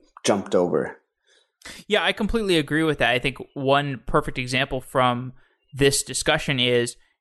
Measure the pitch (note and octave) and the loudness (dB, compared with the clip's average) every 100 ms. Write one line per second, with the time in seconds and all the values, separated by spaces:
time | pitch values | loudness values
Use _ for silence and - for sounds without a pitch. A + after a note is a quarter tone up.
0 | _ - - G#2 F#2 G2 F2 E2 B1+ - | _ -6 -2 -2 0 0 2 0 -4 -8
1 | _ _ _ _ _ _ - - - G3+ | _ _ _ _ _ _ -20 -18 -2 0
2 | F3 G3 G#3 A3+ G3+ E3+ C#3+ D3+ D#3+ C#3+ | 0 -2 -2 -2 2 2 2 0 0 2
3 | A#2 B2+ C#3 C3 - - C3+ C#3 C#3+ C3 | 2 0 -2 -6 -12 -4 2 2 2 -6
4 | - D#3 C#3+ C#3 B2 B2+ C#3 C3+ - C#3 | -2 -2 0 -4 -2 -2 -2 -4 -4 0
5 | B2+ B2 B2+ - _ _ _ - C#3 C3+ | 2 0 -6 -14 _ _ _ 2 2 2
6 | - B2+ - D#3 - C3+ B2 B2 A#2+ - | -2 -4 0 0 0 0 2 2 0 -4
7 | _ _ | _ _